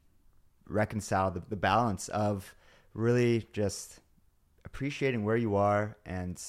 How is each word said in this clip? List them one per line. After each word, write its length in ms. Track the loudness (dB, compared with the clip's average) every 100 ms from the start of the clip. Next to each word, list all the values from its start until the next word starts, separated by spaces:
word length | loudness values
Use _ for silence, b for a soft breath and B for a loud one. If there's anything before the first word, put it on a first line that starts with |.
| _ _ -20 -20 _ _ -4
reconcile 640 | -2 0 -2 -2 0 0
the, 100 | -2 -8
the 60 | -2
balance 540 | 2 2 2 -2 -4
of 440 | -2 0 -2 -6 -18 b b b
really 540 | -2 2 4 4 2 0
just 460 | -2 -2 -2 -12 -18 _ _ _ _ _ _ -18
appreciating 580 | -8 -6 -2 -2 0
where 140 | 0 0
you 180 | 2 4
are 400 | 4 4 0 -6 -10
and 360 | -6 -6 -8